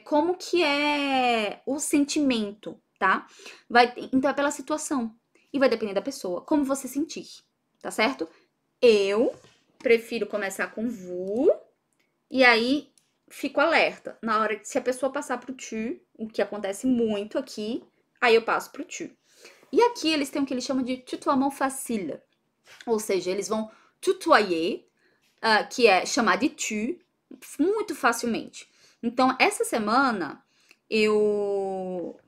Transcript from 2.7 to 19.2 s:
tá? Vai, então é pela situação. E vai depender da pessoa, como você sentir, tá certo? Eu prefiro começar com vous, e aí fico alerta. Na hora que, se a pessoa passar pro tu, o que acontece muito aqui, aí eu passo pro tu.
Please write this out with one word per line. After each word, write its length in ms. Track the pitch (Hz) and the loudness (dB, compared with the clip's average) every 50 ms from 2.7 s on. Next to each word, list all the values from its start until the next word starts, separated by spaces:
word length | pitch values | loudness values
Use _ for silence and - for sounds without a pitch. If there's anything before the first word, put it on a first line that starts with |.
| - - _ _ _ _ | -16 -16 _ _ _ _
tá? 280 | 202 190 190 - - - - - - - - - _ _ | 2 2 2 2 -2 -10 -20 -20 -20 -20 -20 -20 _ _
Vai, 240 | 208 240 247 240 - - - 226 - | 4 4 4 4 2 -6 -10 -2 -2
então 180 | 262 262 285 | 0 2 2
é 40 | 269 | 0
pela 160 | 285 285 285 | 0 0 -2
situação. 640 | - - 269 - 302 302 - - 311 269 233 226 - _ _ _ _ _ _ _ - | -2 -4 -6 -4 -4 -4 -4 -4 -4 -4 -4 -4 -8 _ _ _ _ _ _ _ -2
E 60 | 277 | 2
vai 100 | 269 247 | 2 2
depender 260 | 226 220 226 208 190 | 2 0 -2 -2 -2
da 80 | 196 196 | -4 -4
pessoa, 380 | 277 269 - - 190 180 - | -4 -8 -8 -6 -6 -6 -6
como 240 | - - 320 294 294 | -2 0 2 2 2
você 240 | 262 277 269 - 247 | 0 -2 -4 -4 -8
sentir, 380 | - 277 311 320 - - - - - - _ _ _ _ _ _ _ _ | -4 -4 -4 -4 -6 -12 -12 -14 -18 -20 _ _ _ _ _ _ _ _
tá 100 | - - | -12 -10
certo? 380 | 180 - 220 226 - - 160 - - _ _ _ _ _ _ _ _ _ - | 0 0 0 0 0 -2 -8 -10 -10 _ _ _ _ _ _ _ _ _ 6
Eu 520 | 240 220 208 196 196 202 214 254 494 - - - - _ _ _ _ _ _ | 8 8 8 4 2 2 2 2 0 0 -6 -16 -20 _ _ _ _ _ _
prefiro 480 | - 254 233 233 226 - 240 226 208 | 2 2 2 2 2 -4 -6 -6 -6
começar 420 | 208 - 208 208 190 190 - 190 185 | -4 -4 -6 -6 -6 -4 -4 -6 -6
com 200 | - - 220 247 | -6 -6 -8 -6
vous, 640 | 226 190 185 180 180 180 185 190 208 233 285 381 622 - - _ _ _ _ _ _ _ _ _ _ _ _ _ | -8 -8 -10 -10 -8 -8 -6 -4 -2 2 4 4 4 2 -2 _ _ _ _ _ _ _ _ _ _ _ _ _
e 140 | - 262 254 | 2 6 6
aí 480 | 247 233 220 233 247 277 302 - - _ _ _ _ _ _ _ _ | 6 6 6 4 2 0 -2 -2 -8 _ _ _ _ _ _ _ _
fico 320 | - - - 269 - - | -14 -8 -8 -4 0 2
alerta. 580 | 285 330 320 254 180 151 185 - _ - - - | 2 4 4 4 2 2 0 -6 _ -16 -14 -10
Na 200 | - 226 214 214 | -6 -2 0 0
hora 160 | 220 214 220 | 0 0 -2
que, 120 | 208 - - | -6 -8 -6
se 100 | - 269 | -4 -4
a 40 | - | -2
pessoa 300 | 247 254 254 - 269 269 | -2 -4 -2 -4 -4 -4
passar 260 | 285 285 - 254 247 | -6 -6 -6 -8 -8
pro 160 | - - 262 | -8 -12 -14
tu, 460 | 262 - - 226 220 220 240 339 359 _ _ _ | -14 -12 -10 -8 -8 -6 -6 -8 -10 _ _ _
o 100 | - 220 | -14 -14
que 160 | 220 - - 202 | -8 -4 -4 -4
acontece 440 | - - 208 214 190 196 - - | -4 -4 -8 -8 -8 -8 -4 0
muito 520 | 262 254 233 233 220 214 202 202 214 - 294 | 0 2 2 2 0 -2 -4 -6 -6 -6 -8
aqui, 460 | 262 - - - 214 214 240 339 - _ _ _ _ _ _ _ | -8 -6 -10 -10 -8 -6 -6 -8 -10 _ _ _ _ _ _ _
aí 140 | - 240 226 | 2 4 4
eu 80 | 226 220 | 4 4
passo 300 | - 175 151 - - - | 2 -2 -2 -4 -6 -14
pro 120 | - 302 | -16 -14
tu. 240 | - - - 170 - - _ | -14 -12 -14 -14 -14 -16 _